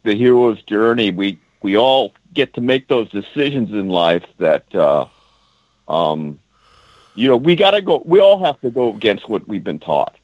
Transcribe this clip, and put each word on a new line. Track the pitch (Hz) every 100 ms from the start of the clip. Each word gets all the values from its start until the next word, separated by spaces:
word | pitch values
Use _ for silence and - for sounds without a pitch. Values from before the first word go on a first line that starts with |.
The | 110 104
Hero's | 123 123 120 101
Journey. | - 104 113 120 104
We, | 90 98 87 _ _
we | 98 101
all | 131 135 104 - _
get | 143 127
to | -
make | 120 131 -
those | 127 107
decisions | 101 - 147 139 139 110
in | 104 95
life | 90 85 87 - -
that, | 82 73 -
uh, | 95 76 73 62 _ _ _ _ _ _ _ -
um, | 80 80 78 76 73 _ _ _ _ _ _ _ 101
you | 131
know, | 120
we | 151 175
gotta | 196 208
go, | 180 156 -
we | 190
all | 196 196
have | 170 139
to | 127
go | 123 120
against | 104 107 101 -
what | 101 -
we've | 101
been | 87 78
taught. | - 73 - -